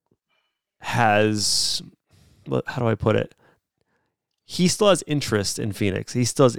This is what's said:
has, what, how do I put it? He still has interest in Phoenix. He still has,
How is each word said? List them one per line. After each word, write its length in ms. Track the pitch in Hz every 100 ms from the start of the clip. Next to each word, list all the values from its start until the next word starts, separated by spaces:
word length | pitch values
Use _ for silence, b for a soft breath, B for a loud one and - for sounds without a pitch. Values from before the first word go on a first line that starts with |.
| _ _ _ _ _ _ _ _
has, 1000 | - 120 113 104 107 104 101 - - - - - _ _ _ _ -
what, 200 | 131 -
how 140 | 139
do 60 | 117
I 80 | 110
put 200 | 113 107
it? 200 | - _ _ _ _ _ _ _ _ _ _ _
He 240 | - - 180
still 220 | - 208
has 140 | 175 -
interest 540 | 147 - 107 98 -
in 120 | 117
Phoenix. 400 | 95 101 101 -
He 120 | 120 117
still 200 | -
has, 120 | 131